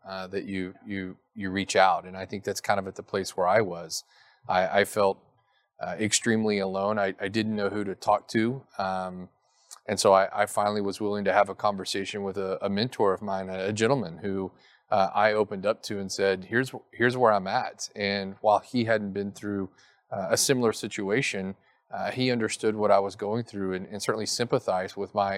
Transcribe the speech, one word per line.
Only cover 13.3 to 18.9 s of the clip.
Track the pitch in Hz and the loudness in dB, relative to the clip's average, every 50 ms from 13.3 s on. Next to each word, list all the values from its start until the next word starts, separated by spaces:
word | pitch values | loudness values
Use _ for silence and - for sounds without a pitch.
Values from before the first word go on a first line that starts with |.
| 95 95 95 95 | -4 -4 -4 -6
a, | 92 92 92 | -6 -4 -2
a | 101 107 | -2 0
gentleman | 104 110 117 143 131 98 82 85 - | 2 2 2 2 2 0 -4 -8 -8
who, | - 101 95 98 95 90 - _ _ - _ _ _ _ | -6 -4 -2 -2 -4 -6 -8 _ _ -20 _ _ _ _
uh, | 110 101 95 - - | 2 2 2 2 2
I | 104 104 110 104 | 4 4 4 4
opened | 107 104 98 104 95 92 | 4 2 0 -2 -2 -2
up | 104 110 - - | -2 -2 -2 -4
to | - 107 98 | -6 -6 -6
and | 98 92 | -6 -6
said, | - - 98 98 95 92 92 | -2 0 2 2 2 0 -2
"Here's, | - 113 120 135 127 - 113 - _ - | -2 0 0 0 0 -4 -12 -16 _ -2
here's | - 117 123 123 127 | 0 2 2 4 6
where | 123 110 104 | 6 6 6
I'm | 98 92 92 | 4 2 0
at." | 110 127 107 - - - - - - | -2 -2 -2 -4 -6 -10 -14 -12 -6
And | 104 101 98 101 101 98 95 98 - | -4 -2 0 0 -2 -4 -6 -8 0
while | - 107 104 98 | 4 4 4 4
he | - - - 123 113 | 2 0 -2 -2 2
hadn't | 113 | 2